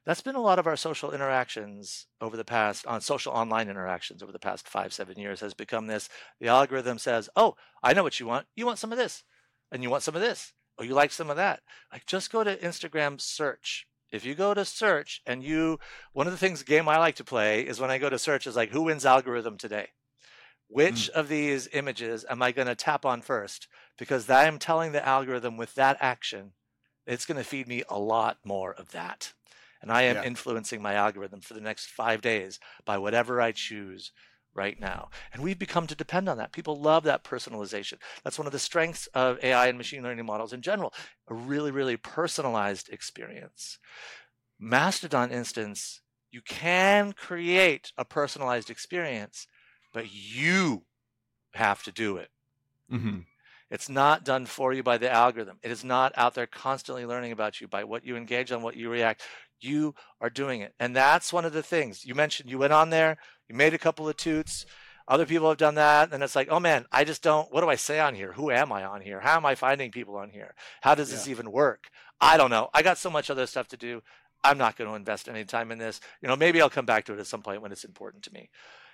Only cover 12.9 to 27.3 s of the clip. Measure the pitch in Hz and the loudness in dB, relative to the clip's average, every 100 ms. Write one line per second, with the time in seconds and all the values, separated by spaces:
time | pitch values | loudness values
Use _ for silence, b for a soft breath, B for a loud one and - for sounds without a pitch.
12.9 | 156 143 143 - - 143 - - - - | -2 -2 -2 -8 -4 -4 -4 -8 -10 -12
13.9 | _ _ 107 120 151 202 202 190 - 214 | _ _ -10 -6 -2 0 0 -4 0 2
14.9 | 151 - - - 127 139 156 160 156 B | 2 -2 -10 -8 -6 -2 0 0 -2 B
15.9 | B B 135 170 180 190 156 139 151 156 | B B -2 -2 0 0 0 2 4 6
16.9 | 160 165 151 127 120 107 107 135 117 131 | 6 4 2 -4 2 2 2 0 -2 -2
17.9 | 131 139 127 - 139 131 117 110 135 160 | 0 0 0 0 -2 0 -2 0 0 -2
18.9 | 151 135 131 127 120 113 101 110 104 101 | 2 6 6 4 -4 -4 -8 -8 -8 -8
19.9 | _ _ _ b b b b _ 123 165 | _ _ _ b b b b _ 4 4
20.9 | 117 110 160 147 151 147 135 123 143 135 | 4 -2 -2 0 0 0 -2 -2 -4 -4
21.9 | 117 113 113 - 120 123 127 123 120 - | -6 -6 -6 -6 -2 0 0 -2 -2 -2
22.9 | 143 139 120 - 120 101 - - b b | 0 0 -2 -2 -4 -4 -12 -20 b b
23.9 | b 131 131 107 131 156 151 - 165 165 | b -4 -2 4 6 6 4 0 0 0
24.9 | 147 135 135 131 123 120 113 117 - 135 | -2 2 0 0 -4 -6 -6 -6 2 2
25.9 | - 127 120 - 104 98 _ _ _ _ | 4 0 -2 -6 -10 -14 _ _ _ _
26.9 | _ - 123 - | _ -8 -6 -6